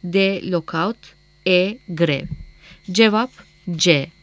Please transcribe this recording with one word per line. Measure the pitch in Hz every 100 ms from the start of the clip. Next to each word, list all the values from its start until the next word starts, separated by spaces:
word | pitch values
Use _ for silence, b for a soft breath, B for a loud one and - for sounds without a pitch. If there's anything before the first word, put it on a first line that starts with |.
D. | 180 185 190 196 -
Lockout, | 175 160 170 180 233 - _ _ _ -
E. | 180 190 226 -
Grev. | 165 165 139 143 - - - B B -
Cevap | 185 226 214 254 - - _ - 165
C. | 180 151 147 _